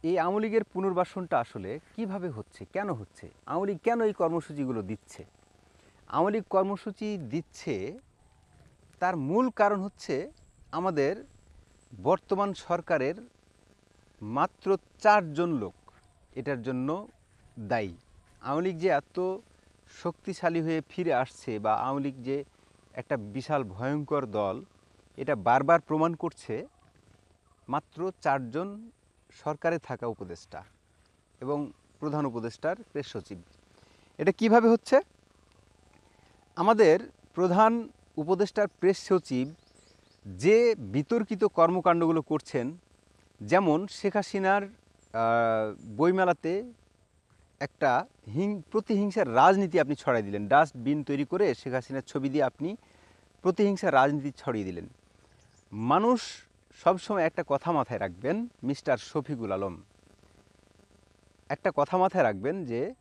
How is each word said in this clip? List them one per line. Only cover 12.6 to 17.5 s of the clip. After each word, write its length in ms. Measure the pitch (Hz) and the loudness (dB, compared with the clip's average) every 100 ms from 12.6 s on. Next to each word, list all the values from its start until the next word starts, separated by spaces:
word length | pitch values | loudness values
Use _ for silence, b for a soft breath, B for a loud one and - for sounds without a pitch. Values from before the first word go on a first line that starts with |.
| - 170 - 165 131 185 240 _ _ _ _ _ _ _ _ _ | -4 -4 -2 -2 -2 -4 -12 _ _ _ _ _ _ _ _ _
মাত্র 560 | 107 123 170 _ - 190 _ _ | -8 -2 -2 _ -2 -2 _ _
চারজন 540 | 214 208 170 143 175 | 4 4 4 -2 -2
লোক 200 | 151 101 - - _ _ _ _ - | -2 -4 -10 -20 _ _ _ _ -10
এটার 260 | 123 135 | -6 -6
জন্য 460 | 117 127 131 170 214 _ _ _ _ | -4 -4 -4 -4 -8 _ _ _ _